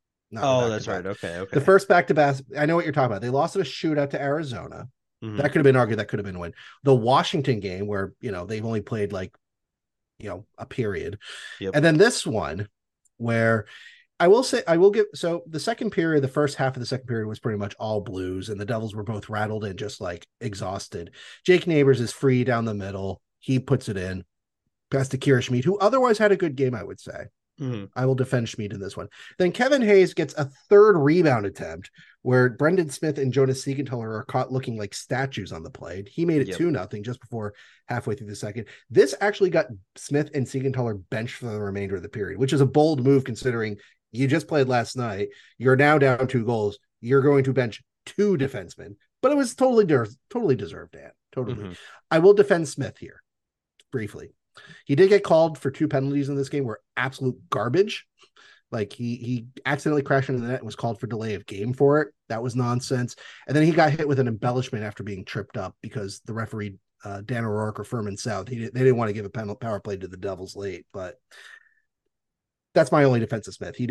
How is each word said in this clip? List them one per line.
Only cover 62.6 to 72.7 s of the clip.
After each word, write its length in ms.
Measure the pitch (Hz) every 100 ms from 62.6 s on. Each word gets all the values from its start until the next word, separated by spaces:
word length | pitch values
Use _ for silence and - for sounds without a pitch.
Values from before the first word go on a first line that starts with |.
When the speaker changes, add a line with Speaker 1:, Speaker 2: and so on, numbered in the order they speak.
| 123 123 - 131 123 - - - -
Speaker 1:
And 80 | 147
then 80 |
he 80 | 156
got 220 | 160 156
hit 160 | 147 147
with 100 | 135
an 80 | 123
embellishment 560 | 107 123 123 127 113
after 200 | 107 -
being 200 | 98 95
tripped 320 | 95 - 98 -
up 220 | 92 -
because 380 | 113 - 98 - -
the 80 |
referee, 420 | 113 110 110 101 95 _ _ 104
uh, 160 | 101
Dan 240 | 104 120 113
O'Rourke 340 | 107 107 104
or 60 | 104
Furman 320 | 120 104 101
South, 320 | 123 98 92
he, 80 | 120
they 80 | 113
didn't 300 | 123 131 117
want 100 | 110
to 60 |
give 100 | 104
a 60 | 101
penal-, 260 | 110 107 104
power 240 | 117 101
play 160 | 104 98
to 120 | 92
the 80 | 92
Devils 400 | 98 92 92 -
late, 280 | 101 87 -
but 240 | 98 90 - _ - - - _ _ _ _ _ _ _ _ _ _ _